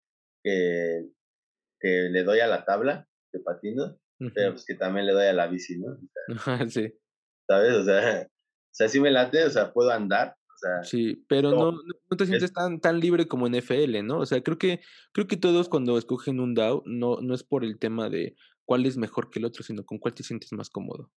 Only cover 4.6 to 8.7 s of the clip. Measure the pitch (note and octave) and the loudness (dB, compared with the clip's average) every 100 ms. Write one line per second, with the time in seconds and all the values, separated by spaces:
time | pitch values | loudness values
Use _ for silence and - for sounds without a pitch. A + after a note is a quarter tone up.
4.6 | - F2+ F#2+ G2 G2+ G2 G2+ F#2 E2+ F2+ | -10 -6 -4 0 2 4 4 2 0 -2
5.6 | F2+ F2 A2 C3+ - - - A#2 - B2+ | -6 -10 -10 -12 -16 -14 -10 -8 -4 -2
6.6 | A#2 A#2 A2 - _ _ _ _ - G2 | -2 -4 -6 -8 _ _ _ _ 0 4
7.6 | A2+ A#2 F#2+ G2 A#2 G2 - _ _ _ | 4 4 4 4 4 0 -4 _ _ _
8.6 | _ | _